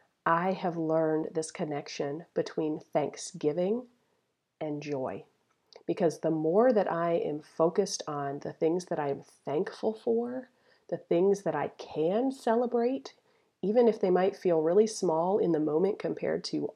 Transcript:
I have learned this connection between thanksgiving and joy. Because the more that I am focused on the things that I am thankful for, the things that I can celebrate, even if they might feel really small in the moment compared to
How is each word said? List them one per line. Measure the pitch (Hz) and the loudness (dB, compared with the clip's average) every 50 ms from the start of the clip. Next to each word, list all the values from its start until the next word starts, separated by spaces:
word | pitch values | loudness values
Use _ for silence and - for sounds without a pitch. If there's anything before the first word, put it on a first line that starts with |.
| _ _ _ _ _ | _ _ _ _ _
I | 165 165 170 180 190 | 2 2 2 2 0
have | 185 - - 180 165 | -2 0 -2 -4 -2
learned | 170 160 156 160 160 160 156 156 156 160 - | -2 -2 0 2 2 2 2 2 0 -2 -2
this | - 160 160 - | -4 -6 -6 -6
connection | - - 170 151 147 143 147 - - - 151 143 147 165 165 - _ | -6 -6 -4 -4 -4 -6 -6 -8 -8 -6 -6 -4 -6 -8 -10 -4 _
between | - 156 - - - 160 156 156 151 | -4 -4 -2 -4 -4 -2 -2 -4 -6
thanksgiving | - _ - 151 143 - - - - - - 165 - 147 151 175 180 190 220 247 247 - _ _ _ _ _ _ _ _ _ _ _ _ _ _ | -8 _ -2 -2 -2 -2 -6 -10 -14 -14 -10 -2 -2 0 0 0 0 0 0 -2 -4 -10 _ _ _ _ _ _ _ _ _ _ _ _ _ _
and | 160 156 147 147 | -6 -6 -6 -6
joy. | 151 147 143 131 131 101 95 - - _ _ _ _ _ _ _ _ _ - - _ | -6 -6 -4 -4 -4 -6 -6 -8 -14 _ _ _ _ _ _ _ _ _ -20 -12 _
Because | - 170 - 185 156 147 - | -6 -2 2 2 0 0 0
the | - 160 | -2 -2
more | 165 156 156 160 170 208 240 262 | 0 0 0 2 4 6 4 6
that | 233 208 180 - | 4 4 2 2
I | 170 170 170 170 170 | 0 0 0 0 0
am | 165 - 160 147 151 | 0 -2 -4 -6 -8
focused | - - - - 160 175 175 214 196 190 - - - | -10 -10 0 2 2 2 4 0 0 0 -4 -8 -8
on | - 147 143 143 139 139 143 | -6 -6 -4 -4 -4 -6 -6
the | - 156 | -8 -10
things | 147 - 165 160 165 185 180 | -4 0 2 2 2 0 -2
that | - - 151 | -4 -4 -2
I | 147 139 | -2 -2
am | 139 - - - _ _ _ | -4 -4 -8 -16 _ _ _
thankful | - - 156 202 - - - - 220 220 | -4 -2 -2 -2 -4 -6 -4 -4 -4 -4
for, | - - 240 226 233 240 240 247 262 254 - _ _ _ _ _ _ _ - | -2 -2 0 0 0 -2 -4 -8 -10 -12 -14 _ _ _ _ _ _ _ -8
the | 175 165 | -8 -8
things | - _ - 170 185 202 202 196 | -2 _ 2 4 4 4 2 2
that | - 170 151 | 0 -4 -2
I | 143 139 - - - | -2 -4 -6 -8 -12
can | - - - 156 156 170 196 226 262 269 | -16 -10 -4 -2 0 0 0 0 0 -2
celebrate, | 269 - - 247 220 240 247 240 247 233 233 247 269 269 - - - _ _ _ _ _ _ _ _ _ | -4 -2 0 0 2 2 0 0 0 0 0 0 -2 -4 -8 -14 -20 _ _ _ _ _ _ _ _ _
even | - 185 214 247 240 226 | -4 2 4 6 6 6
if | 208 - | 4 4
they | - 185 | 2 2
might | 180 180 185 196 - | 4 4 4 2 0
feel | - - 180 170 160 | 0 2 2 2 4
really | 156 165 175 208 226 | 4 4 6 6 4
small | 214 220 - 196 175 160 160 170 185 202 226 | 4 0 -2 0 0 2 2 2 2 2 2
in | 202 175 | 2 2
the | 165 151 | 2 2
moment | 156 156 147 160 185 196 214 - | 2 2 2 2 2 0 0 -2
compared | - 165 - - - 156 156 175 - | -4 -6 -6 -4 -2 -2 -2 -2 -4
to | - - 151 143 - - | -4 -4 -4 -4 -4 -4